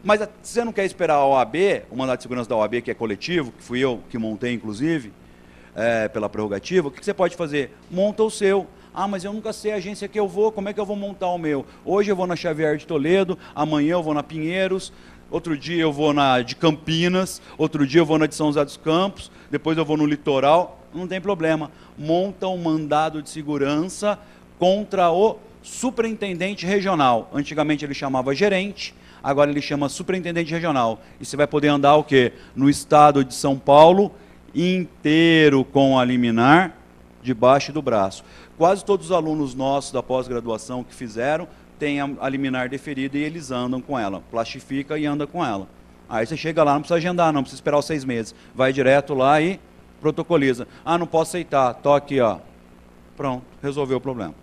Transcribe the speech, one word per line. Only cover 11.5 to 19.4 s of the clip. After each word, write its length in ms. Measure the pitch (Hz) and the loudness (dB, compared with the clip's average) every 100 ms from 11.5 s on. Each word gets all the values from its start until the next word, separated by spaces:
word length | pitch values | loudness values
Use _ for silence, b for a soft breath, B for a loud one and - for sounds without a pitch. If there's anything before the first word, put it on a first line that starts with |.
| 139 117 B | -4 -6 B
Hoje 260 | - 190 208 | -2 0 0
eu 60 | 185 | -2
vou 100 | 180 | -2
na 80 | |
Xavier 440 | 170 175 156 156 151 | -4 -4 -2 -2 -2
de 80 | - | -4
Toledo, 520 | 160 147 190 185 175 B | -4 2 2 0 -4 B
amanhã 380 | - 151 151 147 | -6 -2 0 0
eu 100 | 180 | 0
vou 120 | 156 | -2
na 80 | 147 | -4
Pinheiros, 680 | 143 160 156 185 190 190 - B B B B | -4 -8 -4 -2 -2 -4 -8 B B B B
outro 260 | 165 170 147 | -8 -4 -6
dia 240 | 131 170 | -4 0
eu 100 | 160 | 0
vou 220 | 143 151 | 2 2
na 260 | 147 139 127 | 2 2 2
de 160 | 120 - | -2 0
Campinas, 840 | 165 156 156 160 175 185 185 - B B | 0 0 -2 0 2 0 -2 -8 B B
outro 280 | 156 151 139 | -2 0 4
dia 140 | 156 | 4
eu 60 | 156 | 4
vou 120 | 156 | 2
na 80 | 151 | 0
de 80 | |
São 120 | - 151 | 0 -2
José 180 | 147 | 0
dos 140 | 143 - | -4 -4
Campos, 520 | 156 160 196 - - B | -2 0 -2 -6 -20 B